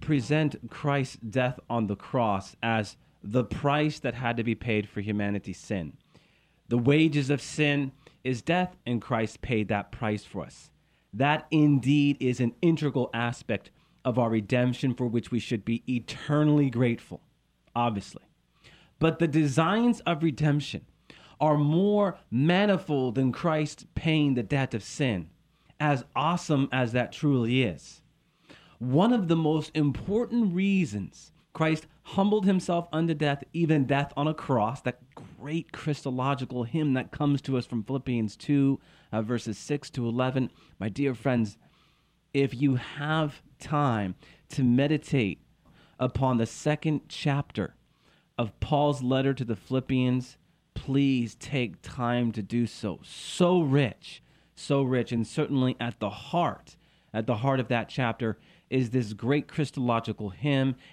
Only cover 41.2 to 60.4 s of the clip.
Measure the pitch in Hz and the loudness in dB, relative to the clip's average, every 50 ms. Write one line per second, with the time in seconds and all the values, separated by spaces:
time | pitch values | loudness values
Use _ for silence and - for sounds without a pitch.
41.2 | - 139 123 120 110 101 - _ _ _ _ _ _ _ _ _ _ _ _ _ | 0 0 2 2 0 0 -4 _ _ _ _ _ _ _ _ _ _ _ _ _
42.2 | _ _ - 139 135 - 123 120 147 139 131 120 - - - 147 147 151 156 160 | _ _ 0 0 0 0 0 0 2 2 2 0 -2 -6 -10 -6 -4 -2 0 0
43.2 | 156 147 - - - - _ - - - 156 147 147 131 117 107 101 92 90 - | 0 -2 -4 -10 -20 -20 _ -14 -6 -2 0 2 2 2 2 0 -2 -4 -6 -10
44.2 | - - - _ _ - - - 131 120 120 131 143 147 156 147 - - 147 135 | -14 -20 -20 _ _ -10 -2 0 2 4 4 4 4 2 2 0 -2 0 0 0
45.2 | 107 95 - - _ _ _ _ _ - - - - _ _ - 127 123 - - | 0 0 -2 -6 _ _ _ _ _ -20 -20 -20 -20 _ _ -4 -4 -2 0 0
46.2 | 135 131 123 113 120 - - - - 151 151 - - 160 151 135 - - - - | 0 2 2 2 0 -2 -4 -4 -2 -2 0 0 0 -2 -2 -2 -4 -8 -10 -4
47.2 | - 151 139 143 - - - 113 87 - - _ _ _ _ _ _ _ _ _ | -2 -2 0 -2 -4 -4 -4 -6 -6 -6 -8 _ _ _ _ _ _ _ _ _
48.2 | _ _ _ - 120 101 - - - - 156 143 147 147 143 127 127 123 131 131 | _ _ _ -6 -6 -6 -6 -6 -4 0 2 2 2 2 0 0 0 0 2 2
49.2 | 135 139 135 131 123 117 110 - - - 131 131 127 - 131 127 127 127 123 127 | 2 0 0 -2 -4 -6 -6 -6 -6 -4 -4 -2 -2 0 0 2 2 2 2 0
50.2 | 123 - - _ _ _ _ _ _ _ - - - 135 135 139 139 135 135 123 | -2 -6 -12 _ _ _ _ _ _ _ -12 -10 -4 -2 0 2 2 2 2 0
51.2 | 117 110 - - - - 147 135 120 101 82 - - - - 131 120 120 123 120 | -2 -4 -8 -14 -10 -6 -4 -2 -2 -4 -6 -12 -16 -12 -6 -4 -2 0 0 0
52.2 | 120 117 110 113 98 - 117 120 120 107 - - - 101 82 - - - - - | 0 0 -2 -4 -6 -2 -2 -2 -2 -2 -4 -6 -6 -6 -6 -8 -12 -18 -18 -16
53.2 | - - - - 180 175 185 180 160 135 135 147 139 101 - - - - - - | -14 -4 0 2 4 4 6 4 4 4 4 4 2 2 -2 -8 -16 -20 -20 -20
54.2 | _ _ _ _ _ _ _ - - - 143 139 139 127 131 123 113 - 120 113 | _ _ _ _ _ _ _ -10 -4 0 0 2 2 2 0 0 0 0 -2 -2
55.2 | 110 - - 160 143 - 143 131 127 127 127 - 117 120 - - 107 98 95 - | -2 -2 -2 -2 -2 0 2 2 2 2 0 -2 -6 -8 -6 -4 -4 -6 -6 -8
56.2 | - - - 175 170 127 95 - - - - _ _ _ _ _ _ _ - 110 | -8 -4 -2 0 0 0 -2 -6 -12 -20 -20 _ _ _ _ _ _ _ -6 -4
57.2 | 110 120 117 104 127 139 135 131 123 - 123 117 104 - - 139 127 117 113 - | -2 -2 -2 0 0 0 0 0 0 0 -2 -2 -2 -4 -4 -4 -2 -2 -2 -2
58.2 | 117 113 104 - _ _ - _ _ - 127 131 127 110 120 127 113 104 110 98 | -4 -4 -4 -6 _ _ -20 _ _ -4 -2 0 0 0 0 -2 -2 -2 -4 -4
59.2 | 117 123 143 151 - - - 160 147 - - 143 123 120 117 113 - 113 107 - | -2 0 0 0 -2 -4 -4 -4 -4 -4 -4 -2 0 0 0 0 -2 -4 -6 -6
60.2 | 107 98 95 - | -8 -10 -8 -4